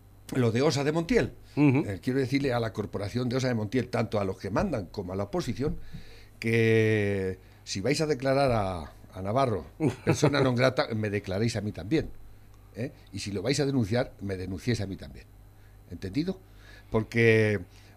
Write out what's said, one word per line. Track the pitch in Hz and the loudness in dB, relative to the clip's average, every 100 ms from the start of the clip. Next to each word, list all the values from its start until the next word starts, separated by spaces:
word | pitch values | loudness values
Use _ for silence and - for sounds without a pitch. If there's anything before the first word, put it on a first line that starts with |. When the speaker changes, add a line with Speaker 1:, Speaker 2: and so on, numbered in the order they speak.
| - - - 131 | -20 -20 -6 0
Speaker 1:
lo | 120 | 2
de | 110 | 4
Osa | 147 143 | 2 2
de | 143 | 0
Montiel. | 160 165 233 131 - - - | 0 2 2 0 -4 -6 4
Speaker 2:
Ujú. | 147 131 127 | 4 4 2
Speaker 1:
Eh, | 95 | -4
quiero | - 131 | -2 0
decirle | 127 139 139 | 0 0 0
a | 120 | 0
la | 113 | -2
corporación | 107 98 - 101 120 127 | -4 -6 -6 -6 -4 -2
de | 127 | 0
Osa | 127 | 0
de | |
Montiel, | 117 104 127 - | 0 -2 -2 -2
tanto | 117 113 104 | -2 -2 0
a | 98 | -2
los | 92 | -4
que | 98 | -4
mandan | 113 196 131 87 | -2 -2 -4 -6
como | - 90 | -8 -6
a | 95 | -4
la | |
oposición, | 101 - - 117 135 170 - - - - - - | -4 -4 -4 -4 -4 -4 -8 -12 -14 -18 -20 -6
que | 113 113 113 113 110 107 101 101 95 95 - - | 0 4 6 6 4 4 2 0 -2 -4 -10 -20
si | - 101 | -10 -4
vais | 98 147 | -2 0
a | 156 | 0
declarar | 143 131 135 139 | 0 0 2 2
a, | 117 98 90 73 - - | 2 0 -4 -8 -14 -16
a | - | -8
Navarro | 95 117 135 101 - - 151 - | -4 0 0 0 -6 -4 -2 0
persona | - 156 147 139 | 0 2 2 4
non | 135 123 | 2 4
grata, | 131 123 147 | 2 2 -2
me | 110 107 | -2 -2
declaréis | 101 98 95 117 113 | -2 -2 -2 0 -2
a | |
mí | 104 | -4
también, | - 101 151 - - - - - - - - | -6 -2 -2 -2 -8 -16 -20 -20 -20 -16 -10
¿eh? | 127 - - | -10 -10 -16
Y | - | -12
si | - | -6
lo | 98 | -4
vais | 101 143 | 0 0
a | 139 | 2
denunciar, | 135 101 117 139 - | 2 2 0 -2 -6
me | 98 95 | -8 -6
denunciéis | 90 92 - 110 | -6 -6 -2 -2
a | 98 | -2
mí | 92 | -8
también. | 78 65 - - - - - - - | -12 -16 -20 -20 -20 -20 -20 -20 -16
¿Entendido? | 87 95 104 175 185 - - - - - | -12 -6 -4 -4 -4 -10 -20 -20 -20 -4
Porque | 113 107 113 117 110 107 101 92 - - | -2 0 4 6 8 6 2 -4 -16 -20